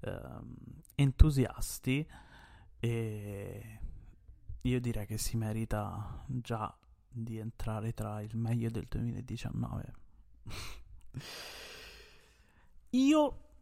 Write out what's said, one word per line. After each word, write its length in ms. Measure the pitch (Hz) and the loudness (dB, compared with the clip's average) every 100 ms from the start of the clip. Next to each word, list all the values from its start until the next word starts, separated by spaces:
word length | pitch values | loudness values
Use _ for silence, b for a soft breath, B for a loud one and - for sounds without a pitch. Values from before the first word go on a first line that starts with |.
ehm, 540 | - - - - - - - - - | -8 -8 -10 -12 -14 -14 -16 -18 -6
entusiasti 1120 | - 139 - 156 135 123 - - - 131 139 160 B B B B B B - | 2 6 12 10 10 4 2 -4 -2 0 0 -2 B B B B B B -4
e 1000 | 117 117 110 107 104 101 98 90 113 110 B B B - - - - - | -2 0 -2 -6 -8 -8 -8 -10 -12 -10 B B B -20 -20 -16 -10 -2
io 180 | 127 123 | 2 2
direi 280 | 120 110 101 | 2 -2 -2
che 100 | 110 | -2
si 180 | - 113 | 0 0
merita 880 | 110 110 113 104 101 90 101 - - | 0 0 0 -2 -2 -6 -8 -10 -6
già 500 | 127 117 113 107 - - - - 120 | -6 -4 -4 -4 -8 -20 -20 -14 -8
di 220 | 113 110 | -6 -6
entrare 560 | 113 - - 110 113 | -6 -4 -4 -2 -4
tra 280 | - 107 107 | -4 -4 -6
il 140 | 107 113 | -6 -2
meglio 340 | 113 117 113 | 0 2 0
del 160 | 113 120 | -2 -4
duemiladiciannove. 1080 | 110 117 - 123 117 - - - - - - - - - - | -2 -2 -4 -6 -6 -4 -2 -2 -4 -6 -12 -18 -20 -20 -16
<laughs> 800 | - - - - - - - 135 B B B B B B B B B B B B B B B B - | -10 -8 -8 -10 -14 -16 -12 -12 B B B B B B B B B B B B B B B B 0
Io 500 | 247 269 311 285 - - - | 6 8 8 6 2 -14 -2